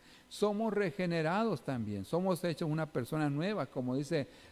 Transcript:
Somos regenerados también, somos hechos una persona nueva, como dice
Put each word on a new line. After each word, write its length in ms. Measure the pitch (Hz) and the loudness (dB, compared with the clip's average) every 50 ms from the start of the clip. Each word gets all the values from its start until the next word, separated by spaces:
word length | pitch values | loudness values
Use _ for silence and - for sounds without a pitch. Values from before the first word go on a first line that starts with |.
| - - - - - - | -20 -20 -20 -20 -20 -18
Somos 440 | - - 214 208 208 208 226 226 202 | -2 0 2 2 2 2 0 0 2
regenerados 920 | 208 208 180 - - 180 175 170 165 156 156 175 202 226 226 190 139 - | 2 2 0 0 0 0 0 2 2 2 2 2 2 2 0 0 -2 -2
también, 420 | - 135 120 110 104 104 101 95 | -4 -2 -2 -2 -2 -2 -4 -4
somos 380 | - - 165 185 190 185 151 - | -2 0 0 2 2 0 2 0
hechos 260 | 175 156 - 180 156 | -2 -2 0 0 0
una 180 | 151 160 160 | 0 0 0
persona 440 | 151 - 147 120 - - 156 156 147 | -2 -2 -4 -4 -2 0 0 0 2
nueva, 360 | 143 143 160 196 214 196 143 | 2 0 0 0 0 -2 -4
como 280 | - - 139 127 127 127 | -4 -4 -4 -2 -2 -2
dice 320 | 135 147 143 170 151 127 - - - - - | -2 -2 0 0 -2 -2 -2 -8 -20 -20 -20